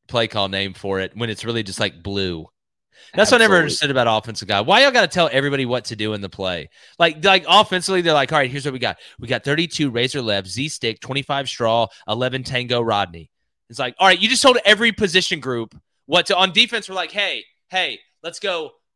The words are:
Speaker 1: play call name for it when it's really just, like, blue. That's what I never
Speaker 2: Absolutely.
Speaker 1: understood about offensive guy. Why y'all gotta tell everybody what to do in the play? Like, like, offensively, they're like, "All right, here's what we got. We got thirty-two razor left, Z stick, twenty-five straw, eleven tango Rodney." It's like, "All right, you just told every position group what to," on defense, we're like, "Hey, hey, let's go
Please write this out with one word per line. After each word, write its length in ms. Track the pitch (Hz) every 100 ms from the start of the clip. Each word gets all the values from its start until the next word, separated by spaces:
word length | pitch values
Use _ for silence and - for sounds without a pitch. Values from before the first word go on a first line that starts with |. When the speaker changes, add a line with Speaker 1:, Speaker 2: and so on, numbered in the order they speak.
| -
Speaker 1:
play 200 | 120 113
call 220 | 110 98
name 240 | 98 98
for 260 | 92 101 95
it 160 | 95 101
when 140 | 117
it's 160 | 104 113
really 180 | 117
just, 160 | 101 95
like, 240 | 104 85
blue. 420 | 85 98 95 85 78 _ _ _ _ _ - -
That's 160 | 214
what 100 | 240
I 40 | 220
never 100 | 185
Speaker 2:
Absolutely. 80 |
Speaker 1:
understood 280 | 156 127 147
about 280 | 131 117 110
offensive 280 | 117 107 98
guy. 140 | 101
Why 220 | 117 202
y'all 80 | 277
gotta 160 | 247 190
tell 220 | 180 165
everybody 340 | 127 139 139 127
what 200 | 120 -
to 100 | 107
do 180 | 107
in 80 | 107
the 80 | 98
play? 400 | - 92 87 76 _ - -
Like, 260 | 170 156 180
like, 180 | 190 151
offensively, 540 | 190 208 185 170 190
they're 120 | 170
like, 180 | 151 165
"All 60 | 156
right, 140 | 131
here's 140 | 139 139
what 80 |
we 60 | 131
got. 200 | 117 87 - -
We 100 | 117
got 160 | 123
thirty-two 460 | - 151 170 - 147
razor 320 | 117 123 143
left, 260 | 117 98 95
Z 220 | 104 151
stick, 300 | - 120 107
twenty-five 500 | - 135 139 139 127
straw, 380 | - 117 117 113 - -
eleven 360 | 110 127 127
tango 380 | 127 131 123 120
Rodney." 500 | 113 104 95 85 80 _ _ _ _
It's 120 | 117
like, 160 | 127 -
"All 80 | 190
right, 140 | 180
you 100 | 208
just 140 | 247
told 160 | 277 240
every 280 | 202 208 226
position 480 | 202 208 175 - 165
group 360 | 131 120 113 - _ _ -
what 220 | 165 170
to," 100 | 185
on 140 | 190
defense, 360 | 170 233 233 196
we're 60 |
like, 180 | 190 165
"Hey, 340 | 202 196 131 - _ _
hey, 300 | 185 170 107 _ _
let's 180 | 165 170
go 340 | 196 175 147 - _